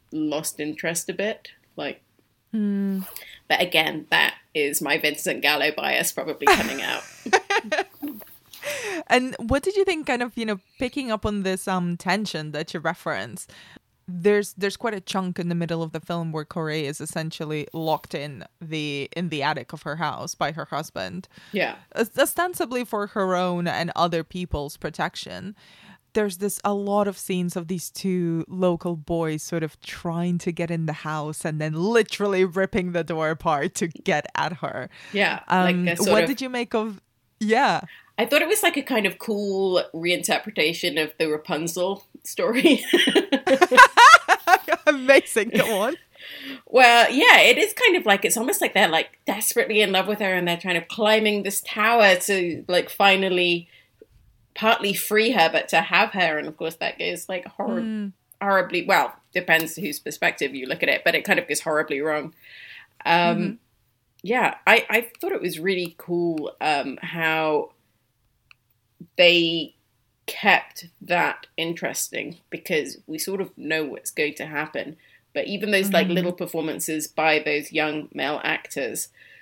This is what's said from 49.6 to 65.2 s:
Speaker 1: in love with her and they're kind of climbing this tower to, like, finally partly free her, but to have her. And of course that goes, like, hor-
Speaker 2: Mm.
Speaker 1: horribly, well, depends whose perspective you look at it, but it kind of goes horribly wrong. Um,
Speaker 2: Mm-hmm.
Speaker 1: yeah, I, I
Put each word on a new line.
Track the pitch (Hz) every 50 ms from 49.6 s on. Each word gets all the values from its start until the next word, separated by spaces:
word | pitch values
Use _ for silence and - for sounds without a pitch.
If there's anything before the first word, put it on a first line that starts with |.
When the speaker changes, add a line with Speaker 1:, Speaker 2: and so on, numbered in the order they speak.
| - - 214 208
Speaker 1:
in | 208 202
love | 185 190 185
with | 202 208 202
her | 208 185 185
and | 180 175
they're | 175 170
kind | 170 - 185 175
of | 165 165
climbing | - - 233 208 214 220 220 214 214 208 202 202
this | 202 202 -
tower | - - - 220 208 226 233 233 208 196 185
to, | - - - 196 190 175 170 151 - -
like, | - 180 175 - -
finally | - - 202 202 190 190 190 190 185 180 175 175 175 170 170 - - - _ _ _ _ - _ _ _ _ _ _ _ _ _ _
partly | - 214 220 240 - 202 202 190
free | - - - 208 214 220 233
her, | 247 180 165 160
but | - 151 - -
to | 180 165
have | - - 175 185 220 214
her. | - 190 175 160 151
And | 151 147
of | 156 -
course | - 165 165 165
that | - 170 - - -
goes, | 170 175 175 170 - -
like, | 190 180 -
hor- | 185 - - 233 226 233 233
Speaker 2:
Mm. | 226 220 220 214 208 196 - _ _ _ _ _
Speaker 1:
horribly, | 202 202 196 190 180 185 175 175 -
well, | - 185 160 131 - - - _ _ -
depends | 208 - - 165 160 160 160 -
whose | 170 180 147 147 -
perspective | - 147 - - - 160 - - 147 135 139
you | 131 127
look | 135 151 - 165
at | 147
it, | 131 - -
but | 170 165
it | 151 -
kind | 208 185 175
of | -
goes | - 151 -
horribly | - 160 151 151 160 160 147 139
wrong. | 147 160 151 151 156 165 - _ _ - - - - - - - - _ _ - -
Um, | - 170 175 175 170 170
Speaker 2:
Mm-hmm. | - - 202 226 - _ _ _ _ _ _ _ _ _ _ _ _ -
Speaker 1:
yeah, | 185 240 254 202 - - - -
I, | 190 220 - - -
I | 208 233 233 - - -